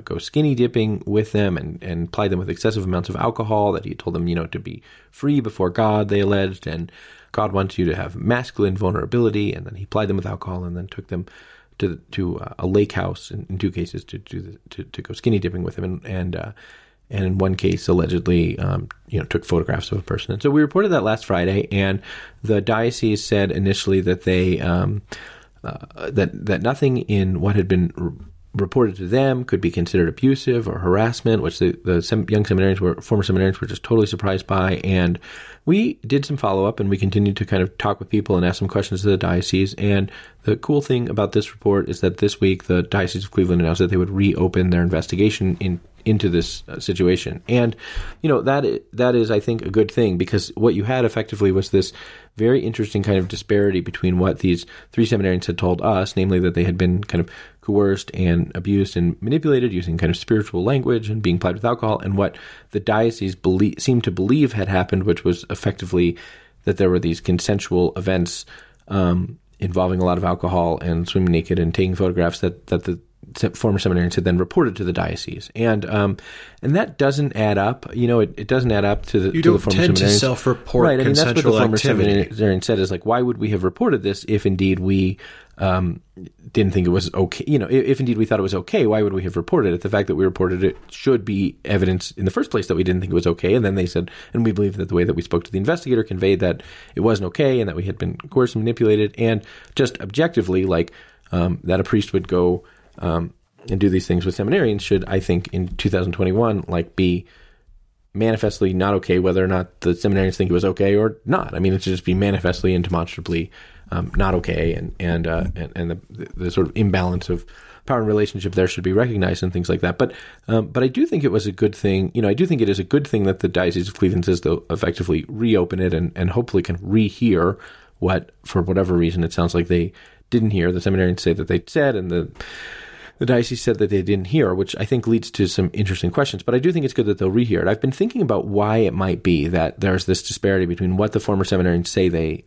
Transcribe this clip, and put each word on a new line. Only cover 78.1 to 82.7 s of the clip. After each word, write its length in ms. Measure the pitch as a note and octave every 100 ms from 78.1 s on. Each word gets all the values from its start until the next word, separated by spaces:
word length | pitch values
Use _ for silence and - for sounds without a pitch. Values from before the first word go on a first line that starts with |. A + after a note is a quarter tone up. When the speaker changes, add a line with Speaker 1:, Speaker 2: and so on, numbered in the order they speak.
| A#2
Speaker 1:
it, 160 | G#2 -
it 100 | G#2
doesn't 240 | C3 B2
add 140 | G#2 G2+
up 220 | G2+ -
to 120 | G2+
the, 160 | F#2+ E3
Speaker 2:
You 60 |
Speaker 1:
to 120 | D#3
the 40 | G2
Speaker 2:
don't 20 |
Speaker 1:
former 280 | - F#2+ -
Speaker 2:
tend 100 | F#2+
to 60 |
Speaker 1:
seminarians. 160 | G2+ G#2
Speaker 2:
self-report 640 | C3 A#2+ B2+ A#2+ - B2
Speaker 1:
Right, 160 | D3 C3
I 40 |
mean, 100 | C3+
that's 120 | C#3+ C3+
what 100 | D#3
the 60 |
Speaker 2:
consensual 180 | B2+ A2
Speaker 1:
former 160 | A#2 A2
Speaker 2:
activity. 540 | C#3 G#2 G#2 G2+ -
Speaker 1:
seminarian 320 | A2 G#2+ F#2
said, 160 | -